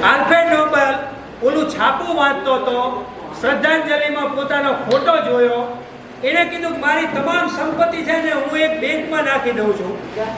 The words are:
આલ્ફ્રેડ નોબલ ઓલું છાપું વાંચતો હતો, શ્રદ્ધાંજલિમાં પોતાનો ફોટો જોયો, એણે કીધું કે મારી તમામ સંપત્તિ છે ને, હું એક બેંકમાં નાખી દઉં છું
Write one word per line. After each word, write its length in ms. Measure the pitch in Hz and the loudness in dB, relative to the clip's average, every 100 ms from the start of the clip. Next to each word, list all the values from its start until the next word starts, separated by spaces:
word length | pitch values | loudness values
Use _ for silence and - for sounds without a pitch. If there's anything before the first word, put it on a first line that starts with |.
આલ્ફ્રેડ 560 | 190 269 - 330 339 311 | 4 4 4 4 6 4
નોબલ 360 | 302 294 277 269 - - - - 240 | 4 4 2 0 -4 -12 -16 0 0
ઓલું 240 | 302 - | 2 -2
છાપું 440 | - 226 - 349 330 | 0 0 0 -2 0
વાંચતો 400 | 277 277 269 254 | 0 0 0 0
હતો, 560 | 254 240 254 247 - - - - | 0 0 -2 -4 -10 -12 -14 -4
શ્રદ્ધાંજલિમાં 920 | 233 277 311 320 302 294 294 294 277 269 | -2 0 2 2 0 0 0 -2 0 0
પોતાનો 380 | 277 294 277 | 2 0 0
ફોટો 440 | 247 - 254 - 330 | -2 2 2 4 2
જોયો, 680 | 240 247 240 240 240 - - - - - | 2 4 4 2 -4 -8 -14 -18 -18 -6
એણે 220 | 262 320 349 | -2 0 0
કીધું 260 | 339 339 | -2 -6
કે 60 | 302 | -2
મારી 280 | 277 311 320 | 0 0 0
તમામ 420 | 285 302 349 - | -2 0 0 0
સંપત્તિ 500 | 302 311 311 339 339 | -2 -4 0 0 0
છે 240 | 311 320 | -2 0
ને, 100 | 320 | 0
હું 260 | 277 277 311 | -2 -2 0
એક 220 | 311 - | 0 0
બેંકમાં 440 | 262 311 311 311 | -2 -2 -2 -2
નાખી 280 | 277 269 247 | 0 0 0
દઉં 280 | 226 214 190 | 0 0 0
છું 360 | 185 208 - 208 220 | -2 -6 -8 -6 -6